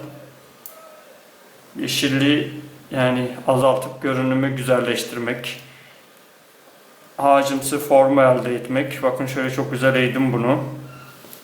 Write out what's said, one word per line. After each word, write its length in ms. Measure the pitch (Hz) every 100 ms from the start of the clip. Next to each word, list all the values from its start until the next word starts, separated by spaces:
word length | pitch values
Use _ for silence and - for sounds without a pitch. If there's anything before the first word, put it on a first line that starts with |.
| - - - - - - - - - - - - - - - - - -
Yeşilliği 720 | 131 - 143 135 139 147 147 - - - -
yani 380 | 135 127 127 123 - -
azaltıp 540 | 131 135 123 - -
görünümü 540 | 143 127 131 131 135 135
güzelleştirmek. 1040 | 131 123 120 117 - 120 117 127 - - - - - - - - - _ _ _ - - - - - -
Ağacımsı 600 | 139 139 139 135 - 147
formu 440 | - 139 135 139
elde 320 | 131 127 123
etmek. 480 | 120 - 131 151 -
Bakın 240 | 131 127 131
şöyle 240 | 135 131
çok 200 | 139 127
güzel 240 | 131 135
eğdim 380 | 127 123 131 135
bunu. 260 | 120 120 147 - - - - - - - -